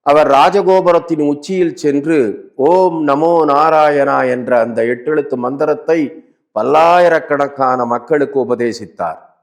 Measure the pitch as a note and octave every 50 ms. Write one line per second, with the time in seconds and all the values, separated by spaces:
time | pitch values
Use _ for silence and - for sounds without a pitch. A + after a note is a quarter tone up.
0 | _ - C#3+ D3+ D3+ C#3+ C3+ C3+ D3 F3+ F3+ G3+ F#3 F3+ F#3 F#3+ E3+ F3 E3+ E3+
1 | E3 - E3 D3+ D3 D3 D3 C#3+ - - F#3+ F#3 F3+ E3 D3+ - - D3+ C#3 C#3+
2 | C#3+ D#3 E3 D3+ B2+ G#2+ F#2+ - - - _ - C3 D3 F3 F#3 F#3 F#3 E3 D#3+
3 | D#3 D3 C#3 C#3+ D#3 E3 E3+ E3+ D#3+ D3+ C#3 C#3+ D3+ D#3+ D#3 D#3 D3+ D3+ D3 C#3+
4 | C#3 C#3+ C#3 C3+ C3 B2+ B2 B2 B2 A2 B2+ A#2+ A2+ A#2+ A#2 A2+ A2+ A#2 B2 B2
5 | B2 D3+ D#3 D3+ C#3+ C#3+ - B2+ A#2+ B2 C3+ C#3 D3+ D3+ D3+ D3 - - D#3+ E3+
6 | D3+ B2 G2+ - - _ _ _ _ _ _ G#2+ G#2+ B2+ C#3+ D#3 D#3+ E3+ E3+ F3+
7 | F3 E3+ E3 D#3 D#3 - D3 C#3 C#3+ C#3 - - C3+ B2+ C3 B2+ B2 A#2+ A#2+ B2
8 | - - D#3+ D3 C#3+ C3 - C3+ B2+ A#2 B2 A2 A#2+ A#2+ G#2+ - A2 E2+ _ _
9 | F2+ E2 D#2 - _ _ _ _